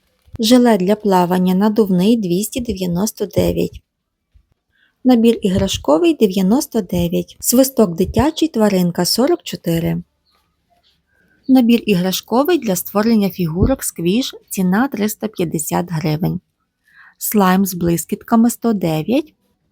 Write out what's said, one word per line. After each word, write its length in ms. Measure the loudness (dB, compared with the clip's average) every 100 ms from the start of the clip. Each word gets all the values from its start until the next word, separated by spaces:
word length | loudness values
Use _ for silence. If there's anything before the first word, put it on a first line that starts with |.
| _ _ _ -4
Жилет 400 | 4 6 6 4
для 160 | 2
плавання 600 | 0 2 2 2 2 2
надувний 640 | 2 2 2 2 2 2 2
двісті 440 | 0 -2 -2 -8
дев'яносто 640 | -6 -6 -4 -2 -4 -6
дев'ять. 560 | -4 -2 0 -2 -4 -8 _ _ _ _ _ _ _ _ _ _ _ _
Набір 360 | 2 4 4 2
іграшковий 720 | 0 0 -2 -4 0 2 2
дев'яносто 680 | 2 0 2 0 0 0 -6
дев'ять. 560 | -4 -2 -2 -4 -6 -10
Свисток 560 | 0 2 2 2 0
дитячий, 520 | 0 -2 0 0 0 -2
тваринка 580 | 0 0 2 0 -2
сорок 380 | -2 0 0 -2
чотири. 600 | -4 -8 -4 -4 -2 -4 -8 _ _ _ _ _ _ _ _ _ _ _ _ _ 2
Набір 360 | 4 4 2
іграшковий 720 | 2 0 0 -6 -2 0 2 0
для 180 | 0
створення 540 | -4 -2 -2 2 2 0
фігурок 540 | -2 -4 0 0 -2
сквіш, 520 | -6 -4 -2 0 -2 -10 -12
ціна 380 | -4 -2 0 -2
триста 400 | -2 -6 -4 -10
п'ятдесят 640 | -6 -4 -4 -4 -4 -4
гривень. 500 | -4 -4 -2 -4 -6 _ _ _ _ _ _ -20 -12
Слайм 480 | -4 0 2 2
з 80 | 0
блискітками 760 | -2 -2 -2 -4 -10 -2 2 2
сто 240 | 0 -4
дев'ять. 600 | -2 -2 -4 -2 -2 -2 _ _ _ _